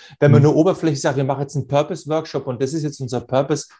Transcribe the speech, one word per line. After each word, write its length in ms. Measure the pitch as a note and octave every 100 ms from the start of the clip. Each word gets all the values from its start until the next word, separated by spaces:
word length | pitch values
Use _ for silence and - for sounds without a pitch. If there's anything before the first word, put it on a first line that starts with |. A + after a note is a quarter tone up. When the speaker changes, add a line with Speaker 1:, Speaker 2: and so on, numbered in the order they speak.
| - -
Speaker 1:
wenn 100 | C#3+
man 100 | C#3+
Speaker 2:
Mhm. 60 | D3
Speaker 1:
nur 80 | C#3+
oberflächlich 460 | D#3+ E3+ E3 C#3
sagt, 160 | D#3+ C3+
wir 80 | C3+
machen 160 | C3+
jetzt 160 | C#3+ C#3+
einen 100 | -
Purpose-Workshop 800 | C#3+ D3 F3 C#3+ D#3 D#3+ C#3+ C3+
und 140 | A#2+
das 120 | C3+
ist 100 | D#3
jetzt 180 | D3 C#3
unser 180 | B2+ A#2+
Purpose, 480 | - C3 C#3+ C#3+ - _